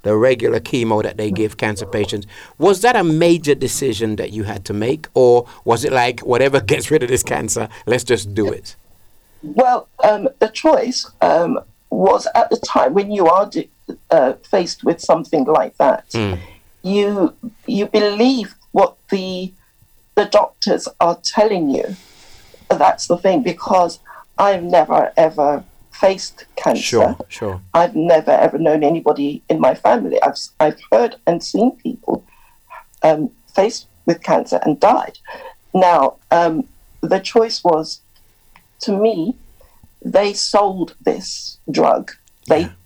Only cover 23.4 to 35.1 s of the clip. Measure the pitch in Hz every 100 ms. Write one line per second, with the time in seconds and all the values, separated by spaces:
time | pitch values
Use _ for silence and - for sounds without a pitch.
23.4 | 180 170 - 190 175 - - - - -
24.4 | 202 190 175 175 - 160 - - 160 156
25.4 | 143 147 - _ _ - 190 190 - -
26.4 | - - - 120 - 117 107 - - -
27.4 | 107 92 95 165 175 - 170 160 156 -
28.4 | 165 147 165 156 143 165 151 143 143 147
29.4 | - 160 175 - 202 240 - - - -
30.4 | - _ 156 151 - 226 233 - - 170
31.4 | - 196 240 - 247 247 - - _ _
32.4 | _ _ _ - _ _ 156 156 139 _
33.4 | _ - 202 - - _ - 165 - 156
34.4 | - - - 147 - 247 -